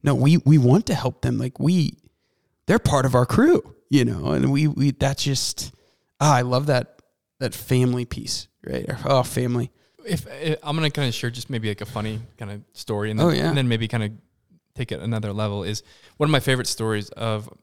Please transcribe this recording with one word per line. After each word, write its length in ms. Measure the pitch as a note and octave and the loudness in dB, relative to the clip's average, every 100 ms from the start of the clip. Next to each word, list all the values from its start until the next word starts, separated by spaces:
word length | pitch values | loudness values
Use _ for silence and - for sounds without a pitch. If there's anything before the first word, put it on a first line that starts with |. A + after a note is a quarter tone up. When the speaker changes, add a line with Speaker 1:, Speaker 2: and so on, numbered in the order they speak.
Speaker 1:
no, 100 | C#3+ | 2
we, 240 | B2+ C3 E3+ | 2 4 4
we 220 | - D#3 | 6 6
want 260 | B2 D#3+ - | 8 6 4
to 60 | |
help 280 | G#3+ B2+ - | -2 -2 -4
them. 160 | B2+ A#2+ | -4 -2
Like, 200 | B2+ - | -4 -2
we, 380 | D3 F3+ D3 - _ _ _ _ _ _ - | 0 2 0 -4 _ _ _ _ _ _ 0
they're 100 | A3 | 2
part 300 | - C#3+ C3 | 4 2 4
of 80 | B2 | 4
our 100 | B2 | 4
crew, 500 | - C#4+ F4 - - _ | 4 6 4 0 -20 _
you 160 | C#3 A#2+ | 2 4
know, 220 | F2 D#2 | 0 -2
and 180 | - C3 | 0 2
we, 160 | C#3 D3+ | 2 0
we, 240 | - C#3 | 2 0
that's 320 | - C3+ C#3 | 0 -2 -2
just, 500 | - C3 - - - - _ _ _ _ | -2 -2 -4 -6 -12 -14 _ _ _ _
ah, 160 | D3 C3 | 2 4
I 60 | |
love 260 | B2 B2 D3 | 2 0 0
that, 340 | B2+ A#2+ _ _ _ _ _ | 0 -2 _ _ _ _ _
that 160 | C3 - | -8 -8
family 500 | - B2+ B2+ B2 A#2+ | 0 2 2 0 -4
piece, 420 | - - - - _ | -8 -8 -10 -10 _
right? 220 | - B1+ - - - | -8 -8 -6 -8 0
Oh, 180 | C3+ | 0
family. 480 | B2+ - B2 A#2+ B2 _ _ _ A3+ | 2 -2 -2 -4 -6 _ _ _ -6
Speaker 2:
If, 220 | D#3 B2+ | -6 -6
if 320 | C3+ D#3 D#3 | -8 -6 -6
I'm 140 | D3+ D#3+ | -4 -4
gonna 160 | D#3 | -2
kinda 200 | D3 A#2+ | -2 -4
share 200 | A#2 A#2+ | -4 -6
just 180 | A#2+ - | -8 -8
maybe, 180 | B2 A2 | -6 -4
like, 120 | G2+ | -6
a 40 | - | -8
funny 320 | A2+ G#2+ G#2+ A#2 _ | -8 -6 -8 -12 _
kinda 240 | G#2 G#2 - | -14 -14 -18
story, 360 | - - G#2+ G#2 | -20 -6 -4 -2
and 100 | A2 | 0
then, 60 | E3 | 2
Speaker 1:
Oh, 40 | |
yeah. 180 | D3+ D3+ | 2 0
Speaker 2:
and 80 | C#3+ | 0
then 100 | C3 | 0
maybe 200 | A2+ A2+ | 0 -2
kinda 240 | A#2+ G#2 G#2+ _ _ _ _ _ - | -2 -4 -6 _ _ _ _ _ -12
take 160 | B2+ | -8
it 80 | C2+ | -6
another 340 | G2 A2+ G#2+ | -4 -4 -4
level 300 | G2+ G#2+ G2+ | -4 -4 -4
is 180 | F#2 G#2+ - _ _ _ | -6 -8 -10 _ _ _
one 120 | D3 | 0
of 20 | |
my 80 | D3 | 2
favorite 280 | C3 C3 A#2+ | 2 -2 -2
stories 420 | - A2 G#2+ G2 | -4 -2 -4 -6
of 400 | - A2+ G#2+ A2+ - | -8 -4 -4 -8 -20